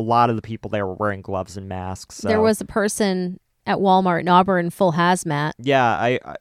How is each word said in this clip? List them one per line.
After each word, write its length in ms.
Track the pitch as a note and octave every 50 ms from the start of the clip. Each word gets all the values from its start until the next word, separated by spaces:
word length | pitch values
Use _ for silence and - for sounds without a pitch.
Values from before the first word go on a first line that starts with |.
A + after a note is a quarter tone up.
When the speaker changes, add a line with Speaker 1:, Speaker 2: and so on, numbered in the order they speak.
| A2+ A2+
Speaker 1:
lot 180 | A#2 A#2+ A#2+ A#2
of 80 | A#2 A2
the 40 |
people 280 | - A2 A2+ - - G2+
there 180 | G#2+ G#2 G2+ F#2
were 60 | F#2
wearing 280 | - G#2+ G#2 G2 F#2+
gloves 360 | F#2 - G2 F#2 F#2+ - F2+ G2+
and 100 | G2 F#2+
masks, 520 | F#2+ F#2 F#2 F#2 F#2+ - - - - -
Speaker 2:
There 180 | - G#3+ A3 G#3+
Speaker 1:
so. 40 |
Speaker 2:
was 200 | A3 A3 G#3+ -
a 40 | G3
person 720 | - - - G3 G#3 - - G#3+ G3 F#3 F#3 F3+ F3+ F#3 - _ _ _ _ -
at 140 | G3+ G3 -
Walmart 420 | G3 G3 F#3 F#3 F#3+ F3+ F3 D#3+
in 80 | - F3+
Auburn 400 | F3+ F3+ F#3+ G3 F#3+ F3+ F3 E3+
full 240 | - - G3+ F#3 D3+
hazmat. 580 | F3 E3+ F3+ F#3 F3+ - E3+ D3 C#3+ D3 D#3 - -
Speaker 1:
Yeah, 240 | A#2+ C3+ C#3 C3+ B2
I, 320 | A#2 G#2+ D#2 A2 A#2+ B2+ - -
I, 120 | C#2+ C#2 -